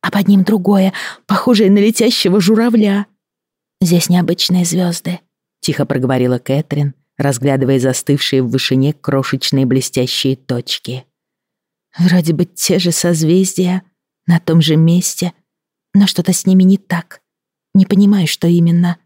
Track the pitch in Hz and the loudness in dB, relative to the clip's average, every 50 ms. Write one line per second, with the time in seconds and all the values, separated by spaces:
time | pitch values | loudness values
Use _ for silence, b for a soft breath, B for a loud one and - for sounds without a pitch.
0 | - - - 202 196 - 202 196 185 - 220 202 180 196 208 196 190 190 190 B | -8 -4 -2 0 2 4 4 4 4 2 0 0 0 2 2 2 2 0 -2 B
1 | B B B B B - 202 - - 262 247 202 220 190 196 202 202 220 220 - | B B B B B -4 -4 -2 0 2 2 4 4 4 4 4 4 2 2 2
2 | 233 226 233 - - 196 180 208 180 180 220 220 226 240 226 226 214 202 196 202 | 0 0 0 0 0 0 0 2 2 2 2 2 2 2 2 2 0 0 0 -2
3 | 202 _ _ _ _ _ _ _ _ _ _ _ _ _ _ _ 185 170 175 175 | -4 _ _ _ _ _ _ _ _ _ _ _ _ _ _ _ -2 0 0 0
4 | - - 180 180 175 170 175 - - - 185 180 180 170 170 180 185 175 170 - | 0 2 0 0 2 0 -2 -4 -2 -2 0 0 0 -2 -2 -2 -2 -2 -4 -6
5 | - 175 180 - _ _ _ _ _ _ _ _ - - 151 - 143 - 135 127 | -8 -10 -10 -10 _ _ _ _ _ _ _ _ -6 -6 -4 -4 -4 -4 -2 -4
6 | 127 123 131 127 123 123 127 120 _ - 135 143 156 _ 143 147 143 143 135 _ | -2 -2 0 0 0 0 -2 -4 _ -4 -4 -4 -4 _ -4 -4 -4 -4 -6 _
7 | _ _ _ _ 147 139 139 - 131 143 135 131 131 123 135 131 120 131 127 - | _ _ _ _ -4 -4 -2 -2 -2 -2 0 0 0 0 0 0 0 0 -2 -4
8 | - - 143 143 - - - 131 127 120 113 131 - - 131 131 135 143 151 _ | -2 -2 -2 -2 -2 -2 -2 -2 -2 0 -2 -4 -2 0 0 0 0 0 -2 _
9 | _ - 139 135 131 - - 135 - - - 135 135 127 131 135 131 - - 135 | _ -4 -4 -2 -2 -4 -6 -6 -4 -4 -2 -2 0 0 0 -2 -2 -4 -4 -4
10 | 123 123 - - - 135 135 131 _ _ 127 120 120 - - - _ - 127 127 | -4 -4 -4 -4 -2 -4 -4 -4 _ _ -8 -8 -6 -8 -10 -10 _ -12 -12 -12
11 | - _ _ _ _ _ _ _ _ _ _ _ _ _ _ _ _ _ _ - | -14 _ _ _ _ _ _ _ _ _ _ _ _ _ _ _ _ _ _ 0
12 | 170 180 170 180 165 160 165 151 175 - _ - - - 185 185 175 175 165 - | 0 2 2 2 2 0 0 -2 -2 -4 _ -10 -4 -2 -2 0 0 -2 -4 -2
13 | - 175 175 156 160 156 170 185 190 190 - - 185 180 180 185 - _ _ _ | -2 -2 0 0 0 2 2 2 2 0 -2 -4 -2 -2 -2 -4 -6 _ _ _
14 | _ _ _ _ _ - 175 165 _ - 160 165 156 151 160 160 160 165 170 180 | _ _ _ _ _ 0 0 0 _ 2 2 2 2 2 2 2 2 2 2 0
15 | 180 - - - - 175 - _ _ _ _ _ _ _ _ _ _ _ _ 202 | 0 -4 -6 -6 -8 -8 -8 _ _ _ _ _ _ _ _ _ _ _ _ 2
16 | 202 190 - - 170 - 180 - - 190 190 185 185 185 196 190 _ _ - 170 | 2 2 0 -2 -2 -2 -2 -2 0 2 4 4 4 4 2 2 _ _ -8 -8
17 | 165 _ - - _ _ _ _ _ _ _ _ _ _ _ 196 190 190 208 190 | -8 _ -20 -20 _ _ _ _ _ _ _ _ _ _ _ 2 2 2 2 2
18 | 202 202 208 202 175 156 - - - 170 170 175 170 170 170 170 175 175 170 _ | 4 4 4 2 0 -2 -4 -2 0 2 2 4 2 2 2 2 0 0 -2 _
19 | _ | _